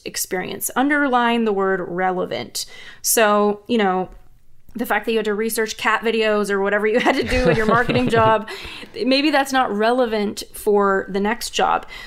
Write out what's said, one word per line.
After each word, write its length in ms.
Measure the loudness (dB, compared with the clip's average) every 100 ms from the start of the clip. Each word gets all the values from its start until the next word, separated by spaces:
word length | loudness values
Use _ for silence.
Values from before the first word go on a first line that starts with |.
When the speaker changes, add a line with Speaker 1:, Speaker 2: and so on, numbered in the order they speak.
| -8
Speaker 1:
experience. 680 | -8 -6 -6 -6 -8 -6 -2
Underline 680 | 0 2 2 2 2 2 0
the 80 |
word 280 | 0 0 0 -4
relevant. 800 | -2 -2 -2 -4 -6 -8 -10 -12 -14 -20 -8
So, 580 | -2 4 4 4 2 0 -2
you 100 | 0
know, 320 | 2 0 -4 -10 -20 -20 -20 -20 -14 -8
the 100 | -2
fact 180 | -2 0
that 60 |
you 60 | -2
had 80 | -2
to 80 |
research 440 | -2 -2 -2 -4 -2
cat 240 | 0 0
videos 480 | 0 0 2 2 0
or 120 | 0
whatever 240 | 0 0 2
you 120 | 2
had 160 | 2 0
to 80 |
do 260 | 0 0 2
in 80 | 2
your 80 | 4
marketing 420 | 2 2 2 2
Speaker 2:
<laughs> 80 | 4
Speaker 1:
job, 300 | 4 2 0 -12 -14 -14 -14 -6 0
maybe 240 | 2 4
that's 200 | 2 2
not 200 | 0 0
relevant 720 | 0 2 2 2 0 -2 -4 -12
for 520 | -6 2 4 4 2 0
the 100 | -2
next 300 | -2 -2 -4
job. 360 | 0 2 0 -2 -18